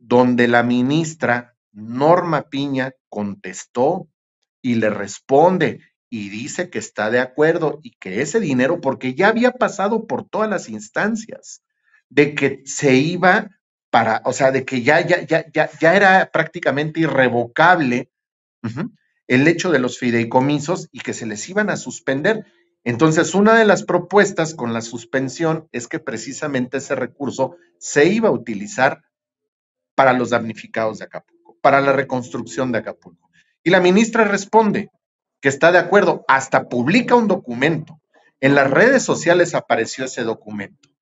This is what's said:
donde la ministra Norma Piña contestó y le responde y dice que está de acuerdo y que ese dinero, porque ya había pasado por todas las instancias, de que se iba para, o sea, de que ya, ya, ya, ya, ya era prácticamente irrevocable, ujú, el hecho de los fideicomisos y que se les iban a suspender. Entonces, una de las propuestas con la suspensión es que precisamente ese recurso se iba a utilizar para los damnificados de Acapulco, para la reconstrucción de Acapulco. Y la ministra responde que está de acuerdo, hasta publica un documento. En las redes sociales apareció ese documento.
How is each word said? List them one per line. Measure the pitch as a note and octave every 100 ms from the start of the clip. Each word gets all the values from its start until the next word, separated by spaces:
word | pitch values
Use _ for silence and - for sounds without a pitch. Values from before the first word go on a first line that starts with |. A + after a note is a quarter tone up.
donde | A2+ B2 B2 A#2+ A#2+
la | A#2+
ministra | A#2+ B2 B2+ D#3 D#3 - A#2+ A#2+ - _ _
Norma | G#2 A2+ B2 D3+ F3+ E3+ D3 -
Piña | C#3 C#3+ C3 C3 - -
contestó | G#2 G2+ F#2+ F#2 F#2 - A#2+ C#3 F3+ - _ _ _ _ _
y | A#2+ A2+
le | G#2+
responde | G2+ F#2+ - - C#3 F3 F#3 B2 - _ _ _
y | A2+ G2+
dice | G#2 D3 - F3
que | A2+
está | - - G#2+
de | A#2+
acuerdo | B2+ - D#3 E3+ D#3 -
y | - _
que | F#2+ G2
ese | D#3 A3+
dinero, | E3+ B2+ C3 F3
porque | C#3 A#2 C3
ya | C3 G3
había | A3+ B3
pasado | B3 G3+ - G3+ A3+ A3+
por | C3 -
todas | F#3+ G#3+
las | F#3 -
instancias, | G#2+ G#2+ D#3 G3+ A3 - - - - _ _ _ _ _
de | C#3 D3
que | - C#3 -
se | - - C#3+ B2+
iba | D#3 F3+ F#3 G#3 A3 _ _ _ _
para, | A#2+ A2+ A2
o | C3
sea, | - C3+
de | C3+
que | - C3
ya, | A#2+ D#3+ E3+
ya, | F3+
ya, | E3+ D#3+ -
ya, | D3+ D#3 -
ya | D#3+
era | F#3+ G3 F#3+ -
prácticamente | D#3 D#3+ E3+ D3 C3+ D#3 D#3+
irrevocable, | D#3+ C3+ B2+ A#2 A#2 - E3 F3+ C3 B2 C#3 _ _ _ _ _
ujú, | A#2 B2 G#3+ _ _ _ -
el | B2+ D3+
hecho | E3 F#3
de | C#3+
los | B2 -
fideicomisos | B2 A#2 A#2 B2+ C#3 D3 D3 F3+ D#3
y | B2+
que | -
se | G#2+ A2+
les | G#2 -
iban | G3 G#3
a | B2
suspender. | B2+ - - C3+ F3 A3 - _ _ _
Entonces, | A#2+ A#2 D#3 D#3+ D3
una | F#3+ G#3+ A3+
de | G#3+
las | F3+
propuestas | - F3 - G3+ G3 - D#3
con | C#3+ A#2
la | A2+
suspensión | A2+ A#2 - C3 C3 - D#3+ C3+ -
es | B2 A#2
que | D#3+
precisamente | - A2+ C3+ B2+ D3+ C3+ B2 C3+
ese | C3+
recurso | C3 B2 - C3 - C3 - _ _
se | - D3 D#3+
iba | A3 G#3+
a |
utilizar | B2+ - G2 G#2 B2+ C#3 - _ _ _ _ _ _ _ _ _
para | - C3+
los | B2+ A#2
damnificados | A#2 A2+ G#2+ - A#2 A2+ G2+
de |
Acapulco, | F#2 - _ _ _ _
para | C#3+ C#3
la | C#3
reconstrucción | C3+ C3 B2+ A#2+ B2 A2+ - B2+
de | A2+
Acapulco. | G2+ - - _ _ _ _ _
Y | E3
la | F#3
ministra | F3+ G3 A3+ A3+
responde | G#3 G3+ - A3+ G#3+ C#3 - _ _ _ _ _
que | C3+
está | C3+ E3
de | F3
acuerdo, | F3 G3 F3+ D3 -
hasta | C3+ - C#3 -
publica | B2 B2 A#3 - A#3+
un | A3
documento. | - - A#2+ D3 D#3+ D#3 - _ _ _ -
En | C3+
las | C#3+ C#3
redes | C#3+ A#3 C4
sociales | - C3+ E3 F3 E3+
apareció | E3+ - A2 A2+ - C3
ese | -
documento. | A2+ G#2+ G#2+ G#2 F#2+ _ _ _